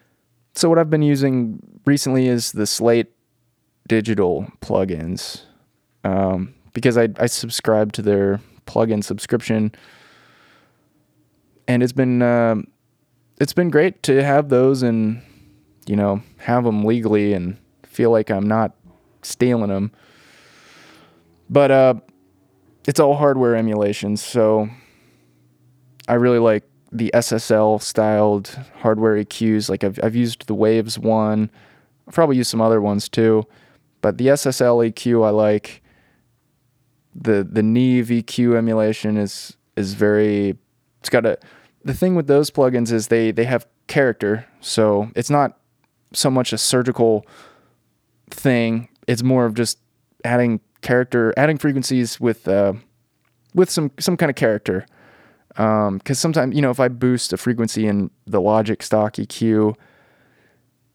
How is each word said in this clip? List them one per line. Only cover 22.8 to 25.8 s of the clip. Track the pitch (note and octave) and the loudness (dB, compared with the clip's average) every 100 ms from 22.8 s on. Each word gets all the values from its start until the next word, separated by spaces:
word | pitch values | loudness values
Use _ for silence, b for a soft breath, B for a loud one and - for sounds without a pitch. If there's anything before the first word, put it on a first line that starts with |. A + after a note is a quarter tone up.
| - | -2
it's | C#3+ | 2
all | C#3+ D3 | 2 4
hardware | D3 C3 B2 A2+ | 2 2 2 2
emulations, | A2+ G#2+ G2+ G#2 G#2 G#2 | 0 0 0 -2 -4 -6
so | - A#2+ G#2+ G#2+ G#2+ B2 b b b b b b _ _ _ _ | -4 0 2 2 0 -8 b b b b b b _ _ _ _